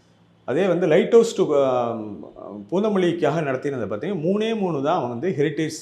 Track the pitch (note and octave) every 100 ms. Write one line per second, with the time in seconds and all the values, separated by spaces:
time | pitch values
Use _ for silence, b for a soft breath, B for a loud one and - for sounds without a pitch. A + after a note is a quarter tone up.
0 | b b b _ - D#3 G3 E3+ F3+ E3
1 | A3 A3+ - - D#3 C#3+ C3+ B2 A#2 A2+
2 | G#2+ E2+ - - - G#2 G2+ F3+ G#3+ F#3+
3 | F3 - C#3+ D#3+ C#3+ C3 C#3+ C3 G2 G#2+
4 | D#3+ F#3+ D#3+ G#3 A3 A3 F#3 D3 C#3+ F3
5 | A#2+ A#2+ F3 C#3 D#3 D3+ D3+ -